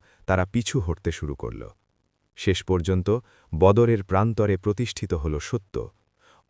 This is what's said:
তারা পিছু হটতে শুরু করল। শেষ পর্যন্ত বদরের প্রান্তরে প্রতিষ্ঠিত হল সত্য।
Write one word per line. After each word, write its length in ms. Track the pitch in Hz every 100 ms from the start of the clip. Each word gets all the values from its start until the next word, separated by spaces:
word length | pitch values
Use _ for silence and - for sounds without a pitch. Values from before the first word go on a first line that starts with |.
| _ _ -
তারা 180 | 92 92
পিছু 300 | 120 - 139
হটতে 320 | 85 80 87
শুরু 240 | 80 73 69
করল। 260 | 58 57 52 - _ _ _ _ _ -
শেষ 260 | - 92
পর্যন্ত 440 | - 92 85 92 90 117 - _ -
বদরের 480 | - 190 202 117 113
প্রান্তরে 520 | 95 95 110 110 101 92
প্রতিষ্ঠিত 540 | 104 101 - - 98
হল 260 | 85 78 76
সত্য। 360 | - 120 - - 53 _ _ _ _ _ -